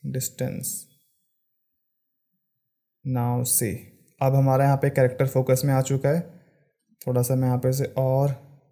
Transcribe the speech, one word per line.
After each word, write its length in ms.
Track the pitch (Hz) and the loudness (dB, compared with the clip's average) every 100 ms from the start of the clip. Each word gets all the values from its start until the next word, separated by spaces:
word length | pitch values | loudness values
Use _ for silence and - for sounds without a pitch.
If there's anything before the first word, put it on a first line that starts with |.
| 143 131 | -8 -8
distance। 540 | - - 127 - - - - _ _ _ _ _ _ _ _ _ _ _ _ _ _ _ _ _ _ _ _ _ | -8 -8 -8 -6 -10 -12 -16 _ _ _ _ _ _ _ _ _ _ _ _ _ _ _ _ _ _ _ _ _
Now 280 | 131 127 120 123 127 | -6 -2 0 -2 0
see, 200 | - 113 101 - _ _ _ | -2 -2 -6 -14 _ _ _
अब 140 | 135 | 2
हमारा 300 | 135 135 131 | 4 4 4
यहाँ 120 | 139 135 | 4 2
पे 140 | 143 | 0
character 360 | 139 127 127 131 | 2 2 2 0
focus 360 | 131 131 127 | 0 2 2
में 100 | 143 | 2
आ 60 | 131 | 0
चुका 260 | 131 135 139 | 0 0 0
है। 120 | 165 170 - _ _ _ _ _ _ - | -2 -4 -18 _ _ _ _ _ _ -4
थोड़ा 160 | 123 | -2
सा 120 | 120 | 0
मैं 140 | 131 127 | 0 0
यहाँ 100 | 123 | 0
पे 100 | 127 | 0
इसे 240 | 135 131 135 | -2 -4 -2
और 380 | 131 131 143 135 - - _ | 0 2 0 -2 -12 -20 _